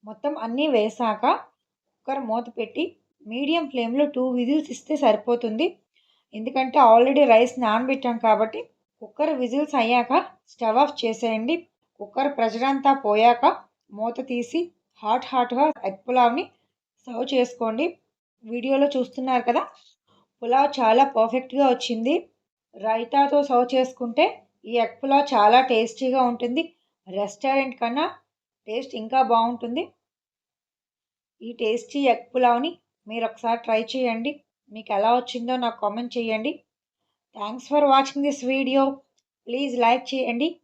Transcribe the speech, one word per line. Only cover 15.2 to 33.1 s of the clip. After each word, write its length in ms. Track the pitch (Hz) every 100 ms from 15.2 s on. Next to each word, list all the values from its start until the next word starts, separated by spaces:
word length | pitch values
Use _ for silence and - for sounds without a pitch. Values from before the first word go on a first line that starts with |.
| -
హాట్‌గా 420 | 262 247 247 311 294
ఎగ్ 180 | 196 190
పులావ్ని 440 | - 254 240 254 381 _ _ _ _ _ -
సర్వ్ 200 | 233 269
చేసుకోండి. 560 | 269 247 - 226 220 339 - _ _ _ _
వీడియోలో 460 | 220 240 247 269 285
చూస్తున్నారు 560 | 269 254 - 262 254 240
కదా, 180 | 240 - _ _ _ _ _ _ _
పులావ్ 280 | 240 254 285
చాలా 340 | 285 226 233 277
పర్ఫెక్ట్గా 580 | 233 226 254 254 262 277
వచ్చింది. 460 | 247 - 226 226 339 - _ _ _ _ -
రైతాతో 640 | 208 226 233 277 277 294
సర్వ్ 240 | 277 247 247
చేసుకుంటే 580 | 262 254 - 240 226 370 - _ _ 214
ఈ 80 | 233
ఎగ్ 200 | 226 -
పులావ్ 280 | 277 277 285
చాలా 320 | 240 208 240
టేస్టీగా 600 | 254 226 226 - 262 262
ఉంటుంది. 400 | 247 233 240 262 330 _ _ _ 190
రెస్టారెంట్ 680 | 190 202 - 269 269 262 -
కన్నా 280 | 233 262 339 - _ _ _ _ -
టేస్ట్ 260 | 226 277 240
ఇంకా 240 | 220 262
బాగుంటుంది. 600 | 254 233 233 247 233 254 - _ _ _ _ _ _ _ _ _ _ _ _ _ _ _
ఈ 80 | 226
టేస్టీ 460 | 240 226 233 233 285 277
ఎగ్ 200 | 233 -
పులావ్ని 440 | 254 247 240 302 339 _ _
మీరు 180 | -